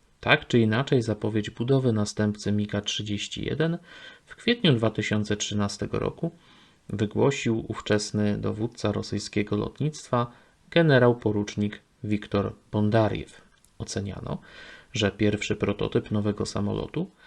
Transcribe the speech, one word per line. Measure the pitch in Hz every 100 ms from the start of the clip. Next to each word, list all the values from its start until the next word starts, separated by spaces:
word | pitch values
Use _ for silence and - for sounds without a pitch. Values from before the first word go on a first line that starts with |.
| _ _
Tak | 104 151 -
czy | 123
inaczej, | 110 110 135 135
zapowiedź | 113 107 110 110 101
budowy | - 120 135 127
następcy | 107 104 - 104 104 101
miga | 104 104 101
trzydzieści | - - 107 104 - - -
jeden | 139 160 175 - - - - _
w | -
kwietniu | - 240 175
dwa | 117 113
tysiące | - 104 107 104 104
trzynastego | - 104 101 - 104 104
roku | - - 165 - - - - _ -
wygłosił | 104 104 107 127 139 120 113 -
ówczesny | 110 - 107 - 107 104 104
dowódca | 107 104 113 - 104
rosyjskiego | 101 101 104 - 107 104 104
lotnictwa, | 107 - 143 147 - 120 120 - - _ _
generał | 170 160 131 123 120
porucznik | 107 104 104 - 104 - _ _
Wiktor | 104 104 - 101 101 - _
Bondariew. | 110 107 131 101 104 - - - _ _ -
Oceniano, | - 101 101 - - - - - - - -
że | 110 101
pierwszy | - 104 104 - 101
prototyp | 98 - 107 120 -
nowego | 107 104 101 101
samolotu | 104 101 104 - - 185 -